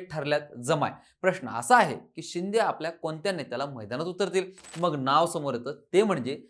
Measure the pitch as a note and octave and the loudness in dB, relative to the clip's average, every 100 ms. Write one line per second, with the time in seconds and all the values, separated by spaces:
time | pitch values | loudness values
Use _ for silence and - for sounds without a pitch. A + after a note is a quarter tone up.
0 | F3+ D#3 C#3+ D3 - B2 B2 D#3 B2 - | -4 -6 -2 -2 -2 -8 -2 0 0 -4
1 | _ _ F#3 - A#2+ A2 - B3 F3 A2+ | _ _ -2 -2 -4 -4 4 6 6 0
2 | - - E3 F3 F#3+ A3 F#3+ - D#3+ E3+ | -10 -14 -8 -6 -2 0 0 -2 -6 -6
3 | D#3+ D#3 G3 F3+ A#2+ A#2+ C#3+ B2+ G#2 B2 | -8 -4 -4 -4 -6 -6 -6 -8 -8 -6
4 | E3+ F#3 F#3+ F#3 F3+ - - D#3+ F3 D3 | -2 0 2 0 -2 -8 -14 -2 0 2
5 | C3 D3 E3+ E3+ C#3+ A#2+ B2+ D3+ _ F3 | 4 4 4 0 -4 -4 -6 -10 _ 4
6 | G#3+ E3 A#2+ D3 - | 4 2 -2 -6 -10